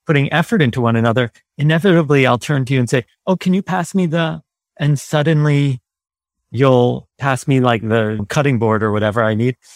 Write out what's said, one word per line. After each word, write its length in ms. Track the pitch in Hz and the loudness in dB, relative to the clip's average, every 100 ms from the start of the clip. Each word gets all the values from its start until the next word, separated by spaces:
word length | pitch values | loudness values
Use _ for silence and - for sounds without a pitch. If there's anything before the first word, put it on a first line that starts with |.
putting 280 | - 143 139 | -2 0 0
effort 280 | 151 170 226 | -2 0 0
into 200 | 135 120 | 0 0
one 160 | 117 113 | 0 2
another, 340 | 117 113 120 - _ - | 2 0 -2 -6 _ -4
inevitably 720 | 147 160 190 170 147 147 127 | 0 2 2 2 2 2 2
I'll 120 | 120 | 0
turn 260 | - 143 | -2 -4
to 100 | 127 | -2
you 60 | 135 | -2
and 100 | 120 | 0
say, 140 | 131 - _ | -2 -4 _
"Oh, 120 | - 185 | -4 -2
can 180 | 185 | 0
you 80 | 185 | -2
pass 320 | 185 185 170 | -2 -6 -4
me 120 | 196 175 | -2 -2
the," 360 | 165 160 160 - _ _ - | -2 -4 -6 -14 _ _ -4
and 220 | 147 143 | -2 -2
suddenly 800 | - 156 151 156 151 143 143 127 _ _ _ _ _ _ _ | -2 -2 0 0 2 0 0 -4 _ _ _ _ _ _ _
you'll 580 | 113 135 127 123 123 - - | 0 4 4 2 0 -10 -6
pass 280 | 139 131 - | -4 -4 0
me, 140 | 135 | 2
like, 220 | 123 117 | 2 0
the 420 | 107 113 107 107 104 | 0 -2 0 -4 -4
cutting 300 | 156 143 123 | -2 0 0
board 240 | 113 107 | 0 0
or 100 | 107 | 0
whatever 300 | 104 107 104 | 0 -2 0
I 120 | 110 | 0
need. 220 | 107 120 127 _ | 0 -2 -4 _